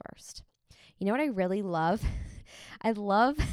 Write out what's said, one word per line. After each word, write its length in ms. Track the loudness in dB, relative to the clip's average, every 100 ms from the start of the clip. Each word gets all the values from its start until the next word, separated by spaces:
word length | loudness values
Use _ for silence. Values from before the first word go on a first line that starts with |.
| -18
first. 360 | -16 -18 -18 -18 _ _ -20 -20 -4
You 80 | 0
know 60 |
what 80 | 2
I 60 | 0
really 360 | 2 0 0
love? 400 | 0 0 2 2 0 -4 -8 -14
<laughs> 400 | -18 -20 -20 -4
I 100 | -2
love 440 | 0 2 4 4 4 0